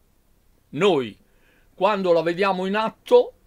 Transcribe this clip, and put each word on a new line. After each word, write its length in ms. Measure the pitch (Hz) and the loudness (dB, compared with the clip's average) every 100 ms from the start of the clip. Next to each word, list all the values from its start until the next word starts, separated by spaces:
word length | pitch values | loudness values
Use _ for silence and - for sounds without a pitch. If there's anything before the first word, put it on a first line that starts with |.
| _ _ _ _ _ _ _ | _ _ _ _ _ _ _
Noi, 480 | 143 196 151 117 - _ _ _ _ _ | -2 0 0 -2 -12 _ _ _ _ _
quando 380 | - 190 202 185 | -2 -2 0 2
la 100 | 165 | 0
vediamo 440 | 165 170 196 185 190 | 0 -2 -2 -2 -4
in 100 | 208 | -4
atto, 580 | 220 - - 247 480 - | -4 -6 2 2 2 -8